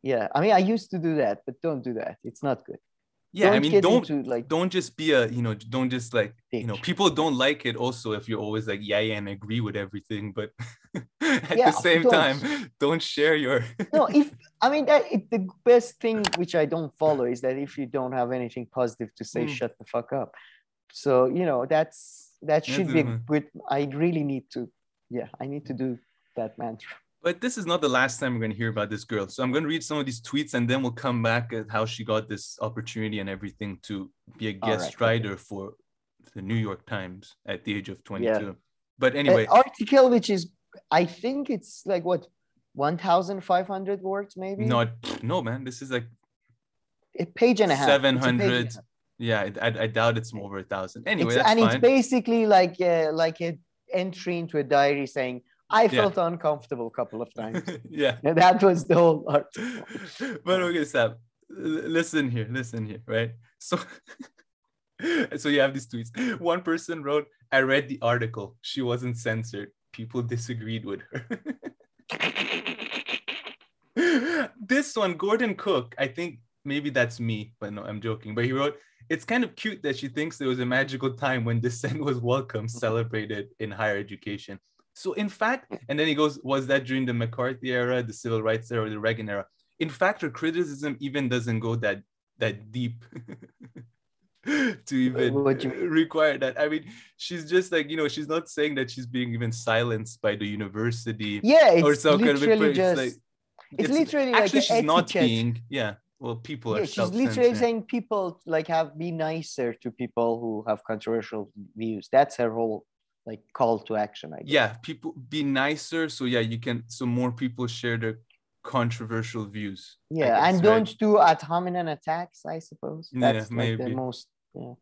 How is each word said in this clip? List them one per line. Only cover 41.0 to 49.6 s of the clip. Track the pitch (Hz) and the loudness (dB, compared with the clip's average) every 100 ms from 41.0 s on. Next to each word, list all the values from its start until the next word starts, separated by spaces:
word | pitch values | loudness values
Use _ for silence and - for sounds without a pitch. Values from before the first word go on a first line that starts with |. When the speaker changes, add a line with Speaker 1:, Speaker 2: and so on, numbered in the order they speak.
| 175 | 2
Speaker 1:
think | - 240 277 277 | -2 -4 -4 -4
it's | 220 - - 190 | -6 -6 -14 -4
like, | 180 170 | -2 0
what, | 175 - _ _ _ _ | -2 -4 _ _ _ _
one | - 143 170 | -2 -2 0
thousand | 175 170 180 196 | 2 2 2 -8
five | - 180 190 | 0 0 0
hundred | 196 190 202 | -6 -4 -4
words | 185 196 202 185 | -4 -4 -6 -10
maybe? | 190 196 117 | -8 -4 0
Speaker 2:
No, | 120 117 - - - | 2 0 -4 -12 -8
no, | 113 175 | -4 -2
man. | 113 127 127 | -2 -6 -8
This | 123 | -12
is | 135 | -6
like | 127 117 _ _ _ _ _ _ _ _ _ _ - | -6 -6 _ _ _ _ _ _ _ _ _ _ -8
Speaker 1:
A | 170 | -8
page | - 233 208 | 2 4 6
and | 196 | 4
a | 139 | 4
half. | 143 | 6
It's | 139 | 6
a | |
page | 135 | 4
and | 127 | 2
a | |
Speaker 2:
seven | 127 123 120 | 2 2 2
hundred. | 123 120 | 2 -2
Speaker 1:
half. | - _ _ _ _ | -8 _ _ _ _
Speaker 2:
Yeah, | 117 110 101 101 | -2 0 0 -2